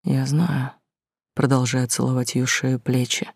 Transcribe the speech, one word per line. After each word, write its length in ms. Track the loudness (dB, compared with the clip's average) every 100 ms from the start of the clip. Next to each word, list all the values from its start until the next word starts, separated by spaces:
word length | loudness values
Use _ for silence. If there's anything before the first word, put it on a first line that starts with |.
"Я 220 | 0 -2
знаю", 480 | 0 0 0 -2 -4 -10 _ _ _ _ _
продолжая 520 | 0 2 4 2 0 -2
целовать 480 | 0 0 0 0
её 120 | -2 0
шею, 340 | 0 0 -2
плечи. 500 | 0 0 0 -4 -6